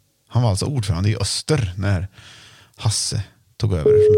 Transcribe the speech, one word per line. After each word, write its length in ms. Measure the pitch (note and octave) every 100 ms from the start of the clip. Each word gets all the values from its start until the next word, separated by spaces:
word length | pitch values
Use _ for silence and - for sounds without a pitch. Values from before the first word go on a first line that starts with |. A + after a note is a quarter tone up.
| _ _ _
han 140 | A#2+
var 80 | B2
alltså 140 | F#2 -
ordförande 420 | C#3+ G2+ E2+ G2+
i 60 | G#2+
Öster 560 | G#2 - - D3+ G#2 F2+
när 320 | G2 F#2 F#2+ - - - - - _ _
Hasse 460 | A2+ - - - - _ _ _
tog 160 | G#2+
över 180 | F#2+ G#4+ G#4+
som 100 | G#4+